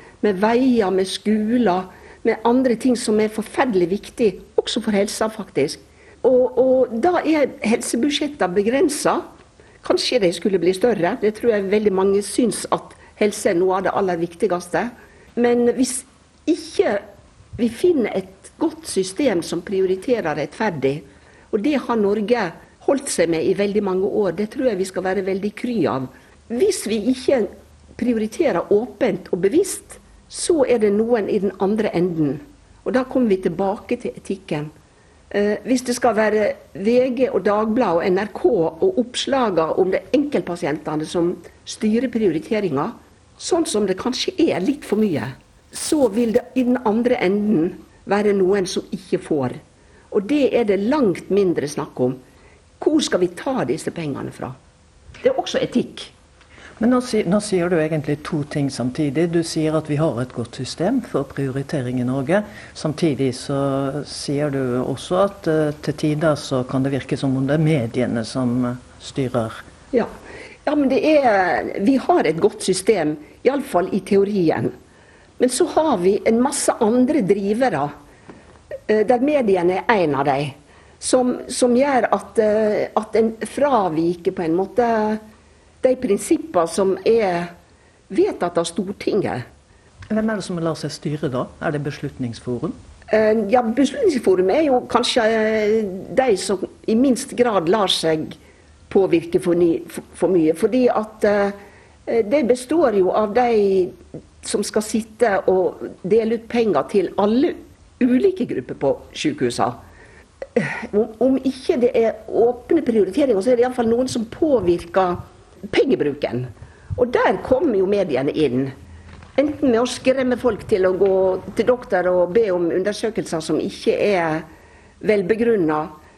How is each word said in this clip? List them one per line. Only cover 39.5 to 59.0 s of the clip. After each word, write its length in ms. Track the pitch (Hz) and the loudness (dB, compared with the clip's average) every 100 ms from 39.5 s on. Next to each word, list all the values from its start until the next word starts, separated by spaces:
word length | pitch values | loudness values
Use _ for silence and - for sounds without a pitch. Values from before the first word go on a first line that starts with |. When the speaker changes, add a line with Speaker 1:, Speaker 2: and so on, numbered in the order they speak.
| 165 160 - | 2 0 2
Speaker 1:
om 120 | 180 | 2
det 120 | 185 - | 0 0
enkeltpasientene 920 | 294 294 - 175 175 151 151 156 156 160 | -2 0 -2 -4 -4 -4 -4 -4 -6 -4
som 300 | 185 170 - - - | -2 -2 -2 -12 -20
styrer 460 | - - 214 226 262 | -16 -4 0 0 0
prioriteringer, 840 | 226 208 156 - 220 196 135 180 - - - _ - | 0 0 0 -2 -2 -2 -2 -4 -8 -20 -20 _ -14
sånn 280 | - 339 320 | -2 0 0
som 200 | 208 202 | 0 0
det 120 | 185 | -2
kanskje 360 | 247 254 - - | -4 -4 -4 0
er 220 | 320 143 | 0 0
litt 240 | 196 277 | -2 -4
for 120 | - 202 | -2 0
mye, 360 | 214 139 117 127 _ _ _ | 0 0 -6 -10 _ _ _
så 360 | - - 311 247 | -10 -2 2 2
vil 260 | 202 233 | 2 2
det 100 | 240 - 262 | 2 0 -2
i 60 | |
den 160 | 240 254 | 2 2
andre 320 | 220 220 240 247 | 2 2 2 2
enden 540 | 180 202 208 180 175 - - - - | 2 0 2 2 0 -4 -18 -12 -2
være 280 | 202 208 | 0 2
noen 320 | 202 185 202 180 | 4 4 2 0
som 180 | 202 - | -4 -6
ikke 260 | 202 - 175 | -8 -4 -4
får. 360 | - 151 127 - - _ _ - - | 0 -2 -2 -6 -16 _ _ -20 -4
Og 160 | 214 196 | -2 0
det 220 | 294 254 | 2 2
er 100 | - | 2
det 180 | 220 190 | 2 0
langt 480 | 208 302 226 151 - | 2 2 2 0 0
mindre 380 | 190 185 151 143 | 0 2 0 -4
snakk 320 | - 147 - | -6 -8 -2
om. 180 | 127 135 - - - - _ - | -2 -2 -12 -20 -20 -20 _ -4
Hvor 180 | - 302 | 0 2
skal 200 | - 185 | 0 0
vi 120 | 180 | -2
ta 320 | 175 - 262 | -4 -4 -2
disse 260 | 151 160 - | -2 -4 -6
pengene 420 | - 156 120 123 | -6 -6 -6 -10
fra? 200 | - - 131 _ _ _ _ - - | -10 -12 -12 _ _ _ _ -20 -4
Det 80 | 254 | -2
er 100 | - | -2
også 220 | - - | -2 -4
etikk. 480 | - 247 - - - - _ _ _ - - - | -2 -2 -4 -8 -20 -20 _ _ _ -20 -18 -2
Speaker 2:
Men 100 | 226 | 0
nå 80 | 254 247 | 2 0
si-, 160 | 214 | -2
nå 160 | - 208 | 2 0
sier 320 | 208 185 175 | 0 0 0
du 60 | 175 | 0
egentlig 380 | 156 160 143 151 - | 0 -2 -2 -4 -4
to 140 | 156 143 | -6 -4
ting 160 | 151 139 | -2 -2
samtidig. 640 | 131 123 127 | -2 -4 -2